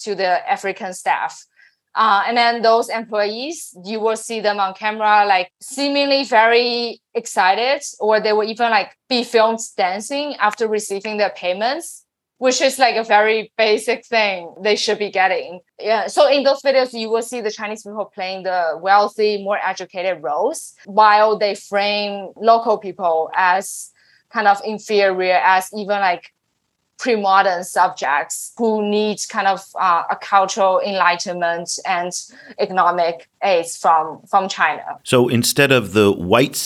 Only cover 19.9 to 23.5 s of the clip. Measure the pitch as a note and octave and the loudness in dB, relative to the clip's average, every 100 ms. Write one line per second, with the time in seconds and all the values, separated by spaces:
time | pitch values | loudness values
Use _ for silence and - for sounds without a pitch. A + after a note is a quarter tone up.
19.9 | F#3+ F#3 E3+ D3+ D3 A3 D#4+ - - - | -6 -4 -4 -4 -2 -2 -4 -12 -20 -6
20.9 | G3+ G#3+ G#3 G#3+ G#3 G#3 G3 - G3+ G3+ | 4 6 6 4 2 -2 -4 -4 -2 0
21.9 | G#3 G#3 G3+ F#3+ - G#3+ A3+ A3+ G#3 G3+ | -2 -4 -6 -10 -2 4 4 4 -2 -2
22.9 | F3 F3+ D#3+ D#3+ - F#3 | -4 -2 0 -2 0 2